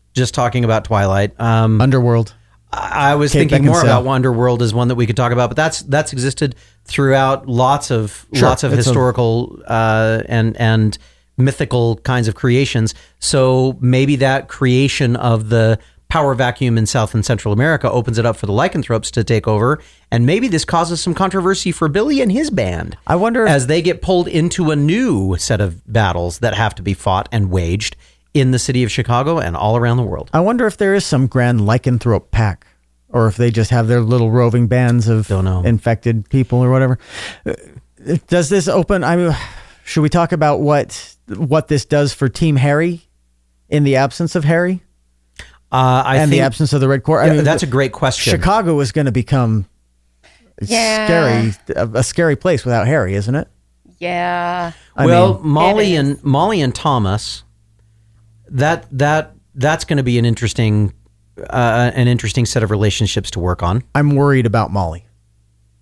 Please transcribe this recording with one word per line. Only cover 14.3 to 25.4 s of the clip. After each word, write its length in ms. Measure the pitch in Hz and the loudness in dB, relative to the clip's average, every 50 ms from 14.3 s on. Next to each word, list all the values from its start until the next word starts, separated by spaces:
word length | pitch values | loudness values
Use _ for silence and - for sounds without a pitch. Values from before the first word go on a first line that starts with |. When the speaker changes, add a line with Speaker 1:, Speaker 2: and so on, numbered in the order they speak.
| 135 139 - - | 0 -2 -4 -6
Speaker 1:
creation 680 | - - 139 127 123 127 139 127 - - 135 117 123 | -6 -2 0 2 2 2 2 0 0 0 0 0 0
of 340 | - - 120 117 107 107 107 | 0 0 0 0 0 0 0
the 300 | 117 113 113 113 110 - - - _ _ _ - | 2 2 4 4 2 0 -4 -12 _ _ _ -4
power 240 | - 160 147 139 131 | -2 0 0 0 0
vacuum 440 | 117 127 123 120 - 135 120 117 | 0 -2 -2 -2 -2 0 0 2
in 80 | 113 110 | 0 0
South 280 | - - 127 107 - - | 0 0 -2 -2 -2 -2
and 120 | 110 98 | -2 -2
Central 280 | - 117 101 - 107 101 | -2 -2 -2 -2 -2 0
America 380 | 107 139 160 160 135 - 117 | 0 2 2 0 0 0 -2
opens 260 | - 123 107 127 113 | -2 -2 -2 -2 -2
it 80 | 117 113 | -2 0
up 120 | 117 110 | -2 -2
for 80 | - - | -4 -4
the 80 | 101 101 | -2 0
lycanthropes 580 | 117 160 190 - 165 - - 113 113 - - | 0 0 0 -2 -4 -4 -2 -2 -4 -4 -4
to 120 | - 123 101 | -4 -2 -2
take 240 | - 113 107 - | 0 0 0 0
over. 340 | 113 107 104 113 131 151 - - - _ _ _ - | 0 0 0 0 0 -2 -4 -6 -16 _ _ _ -4
And 160 | 117 117 117 | 0 2 2
maybe 220 | 135 175 226 254 | 2 2 2 0
this 160 | 240 165 151 - | 0 -2 -2 -2
causes 360 | - 185 165 170 165 170 160 | 0 0 0 0 -2 -4 -4
some 120 | - 180 160 | -4 -4 -2
controversy 580 | - 190 185 190 190 175 190 196 - - 185 | -2 -2 -2 -2 0 0 0 -2 -2 -2 -4
for 180 | 160 - 170 151 | -2 -2 -2 -2
Billy 320 | 139 202 226 302 285 277 | 0 0 0 0 0 0
and 100 | 254 196 | 0 0
his 180 | 190 269 320 302 | 0 0 -2 -2
band 480 | 220 - 104 92 87 82 82 82 - - - | -2 -2 -2 -2 -4 -6 -8 -10 -12 -10 -4
Speaker 2:
I 120 | - 160 | -2 -2
wonder 260 | 180 208 233 233 254 220 | 0 0 0 0 0 2
if 40 | 196 | 2
Speaker 1:
as 160 | 147 139 123 | 2 2 2
they 140 | 127 151 175 | 0 0 0
get 200 | 156 180 165 - | 0 -2 -2 -2
pulled 260 | - 190 185 175 175 - | -2 0 0 0 0 0
into 420 | - 160 165 170 - - 175 151 | 0 0 0 0 0 -2 -2 0
a 40 | 156 | 0
new 600 | 147 143 156 185 233 262 233 143 98 98 95 90 | 0 0 0 0 0 0 0 0 0 0 -2 -2
set 220 | 85 | -2